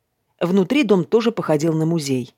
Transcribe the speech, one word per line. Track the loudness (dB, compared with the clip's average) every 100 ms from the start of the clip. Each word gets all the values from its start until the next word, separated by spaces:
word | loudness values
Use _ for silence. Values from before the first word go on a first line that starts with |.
| _ _ _ -6
Внутри | -2 0 2 0
дом | 2 2 2
тоже | 0 0
походил | -2 -2 0 0
на | 0 0
музей. | -2 -2 -4 -6